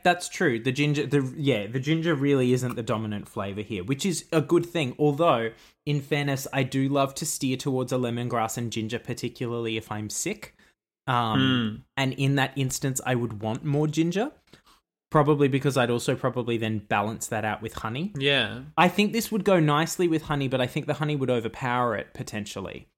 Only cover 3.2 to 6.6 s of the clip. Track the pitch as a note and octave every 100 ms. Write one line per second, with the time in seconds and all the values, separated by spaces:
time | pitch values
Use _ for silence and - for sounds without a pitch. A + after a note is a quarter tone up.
3.2 | F#2+ A2+ G2+ G2 G2+ G#2 F#2 C#3 D3+ D3+
4.2 | - D#3+ D3 E3+ E3+ E3+ C3 - D3+ C#3+
5.2 | E3+ B2 A2+ - - _ - D3 C3+ D3
6.2 | C#3+ C3+ - C#3